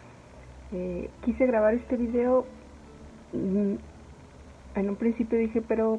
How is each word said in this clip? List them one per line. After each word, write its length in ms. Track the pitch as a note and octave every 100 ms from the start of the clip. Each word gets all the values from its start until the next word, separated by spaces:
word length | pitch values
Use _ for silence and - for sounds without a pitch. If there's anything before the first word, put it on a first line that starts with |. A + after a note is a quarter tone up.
| - - - - - - -
Eh, 380 | F#3 F3+ F3 - -
quise 240 | - A3+ B3+
grabar 280 | A3+ G#3+
este 220 | A#3+ - B3
video, 480 | A#3+ A#3+ B3 B3+ B3 - - - - - - - -
mm, 420 | - F#3+ G3 G3+ G#3+ - - - - - - - - - -
en 140 | G3
un 60 | G3+
principio 400 | A#3 A#3 A#3 A#3
dije, 220 | A3+ A3+
"Pero, 380 | A3+ A3 A3